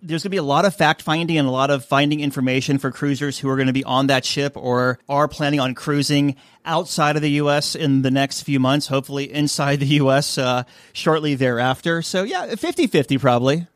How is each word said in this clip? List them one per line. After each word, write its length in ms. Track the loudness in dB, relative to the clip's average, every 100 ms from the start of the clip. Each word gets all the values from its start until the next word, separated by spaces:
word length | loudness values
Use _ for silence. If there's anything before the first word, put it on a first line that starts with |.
there's 220 | -6 -6
gonna 80 | -2
be 60 | -2
a 60 |
lot 220 | 0 2 2
of 100 | 2
fact-finding 600 | 2 2 -2 -2 0 0
and 120 | 2
a 20 |
lot 200 | 2 0
of 140 | 0
finding 360 | 0 2 2 0
information 580 | -2 -2 0 0 0 0
for 140 | -2
cruisers 480 | -4 -4 -2 -4 -4
who 80 | -2
are 80 | 0
gonna 160 | 0
be 100 | 0
on 240 | 0 0 2
that 180 | 2
ship 320 | 0 -2 -4 -4
or 440 | -2 0 0 -2 -2
are 180 | 0 0
planning 320 | 0 -2 0
on 160 | 0
cruising 640 | -4 -2 -2 2 2 2 -2 _ _
outside 520 | -4 -4 -2 0 0 2
of 60 |
the 80 | 0
U 200 | 0 2
S 240 | 0 0
in 280 | -2 2 2
the 80 | 2
next 300 | 2 0 -4
few 180 | -2 0
months, 260 | 2 0 0
hopefully 460 | -4 -4 -6 -4
inside 480 | -2 0 0 0 0
the 60 | 2
U 260 | 2 4
S, 260 | 2 2 -2
uh, 240 | 0 -2 -4 -12 -18
shortly 420 | -4 0 0 0
thereafter. 680 | 0 0 2 0 -2 -2 -4
So, 200 | -2 -4
yeah, 320 | -4 -6 -6
fifty 320 | -6 -4 0 2
fifty 320 | 2 2 2
probably. 480 | 2 2 2 0 -4